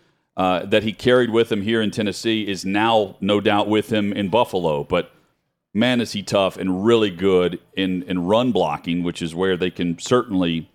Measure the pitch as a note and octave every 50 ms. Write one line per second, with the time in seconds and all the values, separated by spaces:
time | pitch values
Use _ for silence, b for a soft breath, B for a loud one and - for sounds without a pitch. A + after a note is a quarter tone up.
0 | _ _ _ _ _ _ - - F#2 F#2 F#2 F2 - G2+ G#2+ A2 G#2+ A2+ F#2+ -
1 | - A#2+ B2 B2+ B2 A2+ G#2+ A#2 A#2 - A2+ G#2 G2 G#2+ A2+ A2+ G#2+ G2+ - A#2
2 | G#2+ G2+ F2+ - - A2+ A2+ A2 G#2+ G2+ G2 E2+ E2 F#2 G2 G2+ A2 A#2 A2+ A2
3 | G#2 F#2 - - F#2+ G2 G#2 G#2 G2 G#2+ G#2 G2+ G2 G#2 G#2+ G#2+ G2+ - A2+ G#2+
4 | G#2 G2+ G2+ G2+ G2+ F2+ F#2+ A#2 A#2+ - - F#2 E2+ D#2+ D2+ C#2+ D2 - F2+ F2
5 | E2 - _ _ _ _ _ _ _ _ _ _ _ _ - G2+ A#2 B2+ B2+ A#2+
6 | A2+ - - G2+ F#2 - A2 G2+ F#2+ F2+ - G2 F#2+ F#2+ F2+ F#2 G2+ A#2 A#2 A2+
7 | G#2+ G2+ F2 E2 F#2 G2 F#2 F2+ F2+ F2 F2+ - _ _ - F#2+ F#2+ F#2 F#2 F2+
8 | F2 - F2+ F2+ F2 F2+ G#2+ A#2 B2+ B2+ G#2 F#2+ E2+ D#2 D2+ D#2+ - E2+ E2+ F2
9 | E2+ F2 E2 - F2+ D#2+ D#2+ E2+ F#2+ F#2+ F#2 E2 F#2 F2+ - - F2 F2 E2 -
10 | - - B2 B2 B2 - G2 F#2 F2+ E2+ E2 D#2+ D#2 -